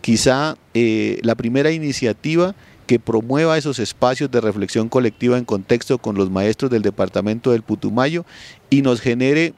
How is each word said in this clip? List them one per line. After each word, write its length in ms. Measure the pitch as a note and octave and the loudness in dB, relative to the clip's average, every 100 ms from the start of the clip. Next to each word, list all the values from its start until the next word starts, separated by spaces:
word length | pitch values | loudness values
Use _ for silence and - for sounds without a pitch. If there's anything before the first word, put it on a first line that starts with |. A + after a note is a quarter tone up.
quizá, 560 | - A2 C3 C3 D#3 - _ | 0 2 2 2 -2 -6 _
eh, 460 | A#2 A#2 A2 G#2+ G2+ | 0 0 0 -2 -2
la 140 | A2+ A2+ | -2 -2
primera 340 | A#2 C3 D3+ | -2 0 0
iniciativa 840 | E3 D3+ C3 A#2+ G2+ D3 E3 F3+ - - - - | 0 -4 -2 -2 -2 0 0 0 -4 -20 -20 0
que 120 | A#2+ | 0
promueva 580 | - A2 A#2 C#3 E3 D#3+ | 2 -2 0 0 2 0
esos 200 | C#3+ B2+ | -2 -4
espacios 520 | G#2 - B2+ C3 C#3+ | -6 0 0 0 0
de 100 | B2 | 0
reflexión 480 | A2 G2+ F#2+ A2+ A2+ | 0 -2 -2 -2 0
colectiva 480 | C3 A#2+ - A#2+ B2 | 0 0 0 0 0
en 80 | A#2+ | 0
contexto 520 | G#2 F#2 A#2+ - B2+ | -4 0 -2 0 -4
con 180 | - G2+ | -2 -2
los 160 | F#2+ | 0
maestros 400 | F#2+ G2+ A2 C3+ | 0 0 0 0
del 100 | A#2 | 0
departamento 680 | G2+ G2+ F#2+ G2 G2+ A2 B2+ | 0 -2 -2 -2 -2 -2 0
del 100 | A#2 | 0
Putumayo 640 | A2 G#2+ G#2 A2 C3+ E3+ E3+ - - - _ | 0 -4 -2 0 0 -2 -8 -20 -20 -20 _
y 120 | C#3 | 2
nos 200 | C3+ A#2+ | 2 0
genere 520 | B2+ A#2+ C3 D3 E3 | 0 0 2 2 0